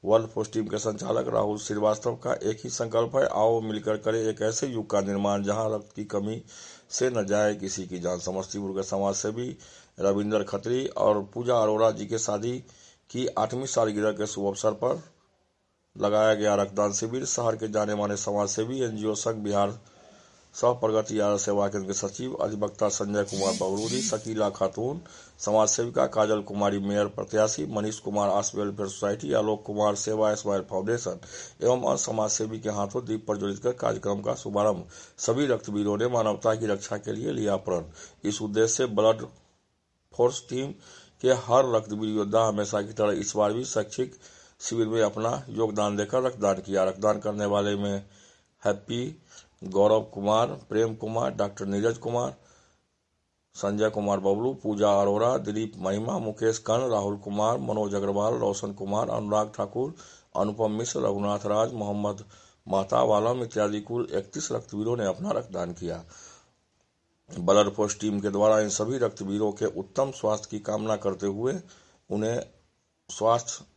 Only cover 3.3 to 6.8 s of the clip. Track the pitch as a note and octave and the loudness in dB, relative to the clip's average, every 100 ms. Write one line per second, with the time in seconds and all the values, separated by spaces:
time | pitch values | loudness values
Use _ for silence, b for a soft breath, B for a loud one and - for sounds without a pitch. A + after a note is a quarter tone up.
3.3 | F#2+ A2 A#2 A2 G#2+ G#2+ G#2+ A2 A2+ A2 | 4 4 4 0 -4 -2 -2 0 0 0
4.3 | G#2+ G#2+ A2+ C#3+ A#2 G#2 G#2 G2 G2 G2+ | 0 -2 0 -4 -4 0 0 0 0 0
5.3 | G2+ G2+ G#2 A2 G#2+ - - G#2 G#2 G#2 | 0 0 0 0 -4 -6 -12 -6 -4 -4
6.3 | A2+ - B B B | -6 -10 B B B